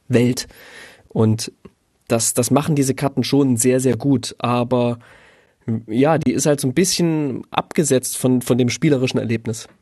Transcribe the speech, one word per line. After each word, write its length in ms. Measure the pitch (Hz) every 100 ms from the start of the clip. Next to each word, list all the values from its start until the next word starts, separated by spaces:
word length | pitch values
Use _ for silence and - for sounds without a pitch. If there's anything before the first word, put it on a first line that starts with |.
| -
Welt. 400 | 120 120 127 - - - - - - _
Und 440 | - 110 110 - - - _ _ _ -
das, 220 | 117 -
das 180 | - 120
machen 240 | 131 147 143
diese 180 | 135 127
Karten 280 | 139 -
schon 340 | 117 139 135 117
sehr, 220 | 127 127
sehr 160 | 131 113
gut, 380 | 139 127 - -
aber, 600 | 120 123 123 123 120 117 - - - _ _ _ - 113 113
ja, 300 | 110 143 160
die 140 | 156
ist 120 | 85 156
halt 140 | 143
so 80 | 135
ein 60 |
bisschen 680 | 127 190 - 170 156 143 117 -
abgesetzt 680 | - - - 147 131 - -
von, 240 | 127 127
von 160 | - 123
dem 120 | 123
spielerischen 500 | - 160 135 127 123
Erlebnis. 480 | 110 113 113 113 - _